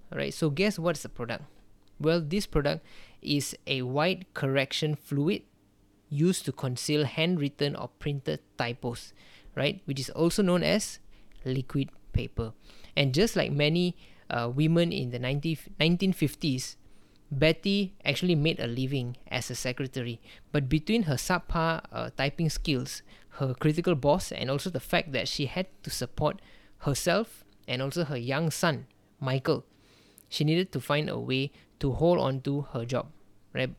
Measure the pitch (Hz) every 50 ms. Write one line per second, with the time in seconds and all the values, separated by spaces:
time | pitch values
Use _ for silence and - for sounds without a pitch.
0 | - - - 139 139 139 139 - 165 156 139 147 190 214 196 - 160 175 160 -
1 | - - - - 120 117 117 - - - - - - - - - - - - -
2 | 147 156 165 175 160 143 170 208 - - - 156 143 143 156 156 - - - -
3 | - - - - - - 147 143 131 - - - - - 139 131 127 123 127 143
4 | 156 180 190 185 185 _ - - 147 135 135 139 131 - - - 160 151 151 -
5 | - - 143 139 143 165 214 - - _ _ _ _ _ _ _ _ _ _ _
6 | _ - 147 143 160 180 185 - - 151 - - - 131 127 120 - - 151 147
7 | 151 117 - - 160 175 185 175 143 139 - - 147 143 147 - - 131 _ -
8 | - 151 143 139 - 156 151 151 _ _ _ - 127 120 120 - - 123 120 -
9 | - - - - - - - - - - - - 135 147 - 190 - - 139 135
10 | 127 - - - 160 170 - - 202 180 175 180 160 151 175 214 - - - -
11 | - - - - - - - - - 131 131 131 127 - - 143 135 - - -
12 | - - - - 117 117 - - 113 110 - - - - - - - - - 147
13 | 143 135 127 151 214 226 - 180 - - 143 143 147 151 160 175 175 180 175 -
14 | - - - - - - - 120 117 120 123 139 156 156 165 170 175 170 160 131
15 | 131 123 120 120 123 127 139 143 - 165 160 - - - - - 147 165 175 175
16 | 196 190 180 - 156 139 - - - 156 131 127 - - - - - - - -
17 | - - - - - - 147 135 151 160 170 - - 202 196 202 202 185 - -
18 | - 139 139 - - 180 175 147 147 165 160 - - 120 120 123 131 131 143 135
19 | 120 120 123 - - - - 127 120 - 123 - - 127 123 - 139 127 - 131
20 | 120 120 113 - - - - - - - - 151 139 123 151 156 - - 220 240
21 | 202 156 135 - - - 185 175 - - - 170 160 165 165 - - - - 117
22 | 117 117 - - 135 143 - - 170 156 - - - 170 143 123 123 - - -
23 | - - - - - - - - 139 131 123 - - 156 151 170 165 185 170 135
24 | 127 143 151 185 - - - - - 127 139 143 - 190 170 127 - - - 175
25 | - 160 131 120 90 - - - 147 127 - 180 185 - - - - - - -
26 | 127 - - - 156 151 - - - - - - - - - - - 147 139 -
27 | - 180 170 196 226 - - - - - - - - - 123 127 135 139 - 170
28 | 170 139 151 123 117 123 135 143 170 160 - - - 170 147 117 135 - _ _
29 | _ _ _ - 135 131 131 135 - - 147 - - _ _ _ - - - -
30 | - _ - - - - - - 151 151 160 175 190 190 - 139 - - 147 147
31 | 151 - - 120 117 127 131 131 139 139 - - - _ _ - - 139 123 104
32 | 156 170 175 175 - 135 135 131 127 139 139 143 143 - - 123 117 120 131 120
33 | - - - - - - - - _ _ - 131 131 127 -